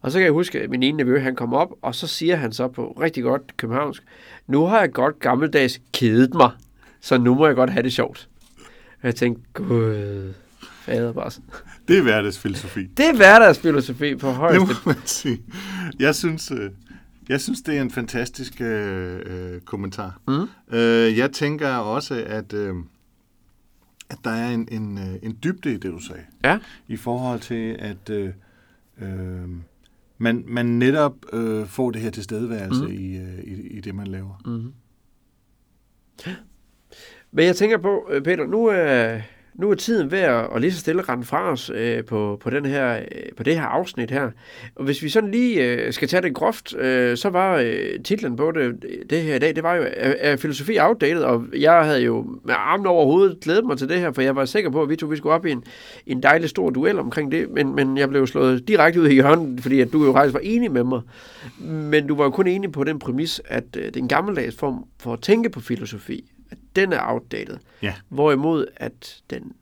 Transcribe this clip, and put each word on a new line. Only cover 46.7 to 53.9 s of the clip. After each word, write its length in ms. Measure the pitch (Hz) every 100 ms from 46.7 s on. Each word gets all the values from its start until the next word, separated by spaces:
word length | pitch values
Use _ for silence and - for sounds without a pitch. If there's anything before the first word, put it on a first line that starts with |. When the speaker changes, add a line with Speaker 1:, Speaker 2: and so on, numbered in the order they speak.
| -
Speaker 1:
øh, 420 | 131 127 123 120
så 120 | 202
var, 260 | 180 190 180
øh, 480 | 120 - 50 -
titlen 320 | - 208 135 123
på 160 | 156
det, 340 | 165 127 120 - 90 -
det 120 | 156
her 140 | 156 143
i 40 |
dag, 160 | 165 151
det 80 |
var 120 | 165 175
jo, 80 |
er, 300 | 143 - 131 135
er 180 | 147 139
filosofi 400 | 156 135 147 220
outdated? 440 | 160 220 143 170
Og 220 | 131 120 120
jeg 320 | 135 147 170 156
havde 160 | 143
jo 360 | 120 113 117 - 120
med 80 | 120
armen 300 | 135 185 196
over 180 | 175 139
hovedet 340 | 165 196 165
glædet 240 | 156 185 247
mig 120 | 135
til 120 |
det 100 | 135